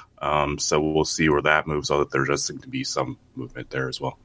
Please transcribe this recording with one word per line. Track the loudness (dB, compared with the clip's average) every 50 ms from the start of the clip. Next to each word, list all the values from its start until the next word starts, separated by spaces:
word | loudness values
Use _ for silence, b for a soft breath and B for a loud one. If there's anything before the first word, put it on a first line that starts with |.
| B B _ -6
um, | -2 0 2 2 2 0 0 -2
so | 0 2 2 2
we'll | 2 2 2 2 2
see | 2 2 2 4 4
where | 4 4
that | 4 4 4 2 2 0
moves, | -2 -2 0 0
although | 0 0 0 0
there | 0 -2 0
does | 0 0 0 0
seem | -2 -4 -6
to | -12 -10
be | -8 -6 -4
some | -2 -2 -2 -2 -4 -6 -12 _ _ -14
movement | -14 -14 -12 -12 -14 -12 -8
there | -6 -6 -6 -6
as | -6 -6
well. | -8 -8 -10 _ _